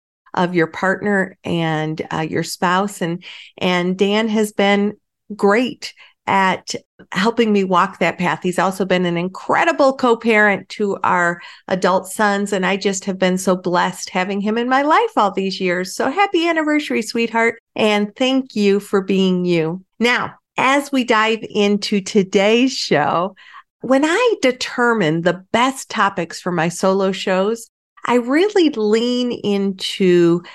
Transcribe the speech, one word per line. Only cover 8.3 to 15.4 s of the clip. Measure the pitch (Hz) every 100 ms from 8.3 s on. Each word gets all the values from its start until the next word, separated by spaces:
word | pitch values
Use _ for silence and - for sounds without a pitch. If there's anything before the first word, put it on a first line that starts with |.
| 160
He's | 185 175
also | 180 190 190
been | 185 175
an | 170
incredible | 180 185 - 269 330 320 277
co-parent | 269 254 233 233 214 208 190 -
to | - 208 190
our | - 180 175 175 - - -
adult | 185 190 185 190
sons, | - 214 202 202
and | 196 185
I | 180
just | 202 196 -
have | 185
been | 185 185
so | 190 185
blessed | 185 175 185 185 -
having | 185 185 202
him | 202 220
in | 240
my | 262
life | 285 349 466 269
all | 208
these | 190